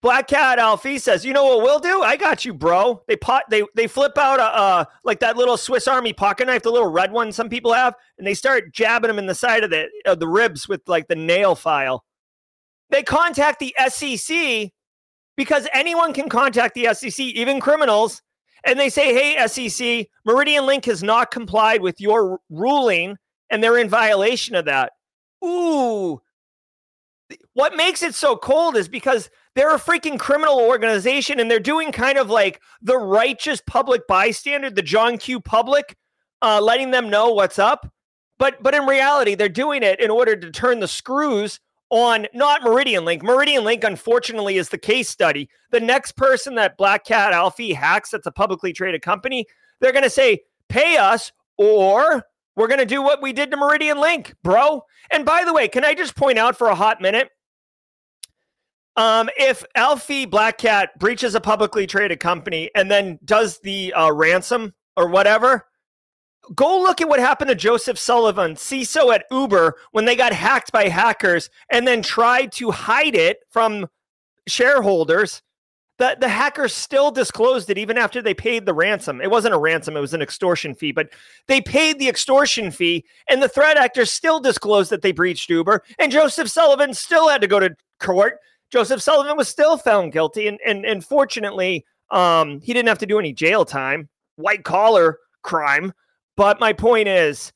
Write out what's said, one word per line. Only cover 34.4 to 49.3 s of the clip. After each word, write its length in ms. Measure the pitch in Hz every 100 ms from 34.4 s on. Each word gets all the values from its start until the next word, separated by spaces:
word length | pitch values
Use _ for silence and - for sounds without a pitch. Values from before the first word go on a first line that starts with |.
| - 285 269
the 100 | 202
John 380 | 160 196 240 240
Q 200 | - 254
public, 560 | - 220 233 285 - - _ _ _ _
uh, 180 | 220 214
letting 280 | 214 233 262
them 200 | 254 233
know 200 | 208 226
what's 260 | 220 185 -
up. 340 | 202 294 - _ _ _ _ _
But, 240 | 269 269
but 120 | 240
in 120 | 285 277
reality, 480 | 269 269 285 226
they're 160 | 196 208
doing 320 | 170 285 285
it 180 | 214 190
in 100 | 220
order 260 | 220 240 214
to 140 | 170
turn 300 | 156 247 240
the 80 | 185
screws 720 | - - 269 302 220 208 - _ _ _
on, 380 | 226 240 226 208
not 300 | 240 285 294
Meridian 420 | 247 233 277 202
Link. 180 | 165 170
Meridian 400 | 180 254 294 285
Link, 220 | 214 233
unfortunately, 720 | 220 185 - 240 240 226 202 190
is 140 | 165
the 80 | 185
case 320 | - 247 240
study. 400 | - 175 143 143 _ _
The 100 | 240
next 320 | 226 262 269
person 420 | - 269 262 277
that 240 | 240 202 -
Black 260 | 196 202
Cat 300 | - 220 202
Alfie 400 | 175 180 - 233
hacks 360 | 147 147 196 -
that's 160 | 208 -
a 60 |
publicly 400 | - 196 185 185
traded 300 | 170 185 165
company, 420 | 175 196 247